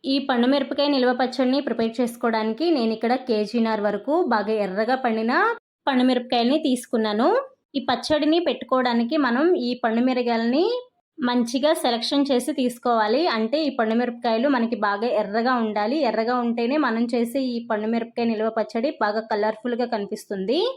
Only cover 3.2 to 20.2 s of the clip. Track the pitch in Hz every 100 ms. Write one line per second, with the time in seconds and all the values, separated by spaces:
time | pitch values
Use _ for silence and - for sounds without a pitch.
3.2 | 262 214 208 240 226 220 208 202 254 320
4.2 | 330 226 208 220 196 190 220 262 254 220
5.2 | 226 294 427 453 _ _ - 254 254 247
6.2 | 240 247 233 302 311 240 - 226 214 208
7.2 | 285 480 554 _ _ 277 233 247 - 302
8.2 | 294 330 339 311 - 262 247 233 233 311
9.2 | 262 233 330 330 247 247 226 226 254 254
10.2 | 240 233 233 262 403 494 494 _ _ -
11.2 | 247 247 233 262 294 330 262 233 233 285
12.2 | 277 247 247 285 247 240 247 233 214 247
13.2 | 349 226 226 285 302 - 220 226 240 233
14.2 | 240 226 277 262 226 226 208 202 233 214
15.2 | 208 214 233 247 220 214 208 302 254 214
16.2 | 226 247 240 233 233 302 269 226 240 240
17.2 | 233 269 262 233 233 214 214 233 233 -
18.2 | 233 214 220 220 214 233 269 311 208 214
19.2 | 220 214 214 214 240 240 240 220 202 220